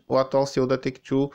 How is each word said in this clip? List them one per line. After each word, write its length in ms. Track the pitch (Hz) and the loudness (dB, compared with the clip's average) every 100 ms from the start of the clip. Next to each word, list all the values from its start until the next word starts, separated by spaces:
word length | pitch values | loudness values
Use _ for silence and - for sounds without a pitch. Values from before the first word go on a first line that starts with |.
| - | -2
o 100 | 131 | 0
atual 300 | 131 135 139 | 2 0 0
C 140 | 135 | 0
E 20 | |
O 60 | 127 | 0
da 100 | 131 | 0
Take-Two, 540 | 135 127 - 135 143 | -4 -8 -4 -2 -2